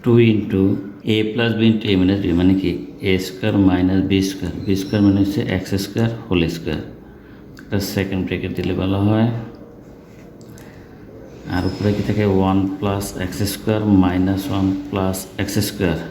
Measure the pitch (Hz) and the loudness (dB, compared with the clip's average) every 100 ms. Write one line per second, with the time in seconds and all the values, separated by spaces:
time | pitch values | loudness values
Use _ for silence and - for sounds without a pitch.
0 | 123 120 117 104 101 95 98 113 - - | 4 6 6 4 0 2 2 0 -6 -10
1 | 117 107 107 113 117 107 113 107 107 92 | -2 0 0 0 0 4 4 4 2 2
2 | 92 98 98 85 92 95 90 85 - - | 4 2 0 2 4 4 0 -4 -8 -6
3 | 98 92 - - 110 104 95 90 92 95 | 0 0 -2 -4 0 4 4 4 2 2
4 | 95 98 95 - 87 80 98 95 98 107 | 2 2 0 -4 -8 -6 -2 -2 0 2
5 | 101 98 98 - - 95 - 98 - 113 | 4 4 2 0 -2 -4 -2 -4 -4 -2
6 | 117 117 - 90 80 82 82 76 - - | -2 -2 -2 0 0 -2 -6 -6 -8 -16
7 | - - - - - - - 104 98 101 | -20 -20 -20 -20 -20 -20 -6 -4 -2 -4
8 | 95 95 92 92 90 92 92 92 92 98 | -2 -2 -2 -4 -4 -4 -4 -2 -2 0
9 | 104 110 117 117 - - - - - - | 2 2 2 -2 -10 -16 -20 -20 -20 -20
10 | - - - - - - - - - - | -20 -20 -20 -20 -20 -20 -20 -20 -20 -20
11 | - - - - - 90 92 92 104 101 | -20 -20 -20 -18 -6 -4 -2 -2 0 0
12 | 98 104 104 95 95 95 95 - 101 98 | -2 0 2 4 4 2 0 -2 -4 -4
13 | 98 - 90 98 101 - - 107 107 98 | -6 -6 -8 -4 -4 -4 -2 0 4 4
14 | 92 90 92 95 - 98 98 95 - 101 | 4 2 0 0 -2 -2 0 -2 -4 -2
15 | 95 92 - - 95 113 95 - 92 80 | -2 -2 -8 -6 -2 -2 -2 -2 -2 -2
16 | - | -6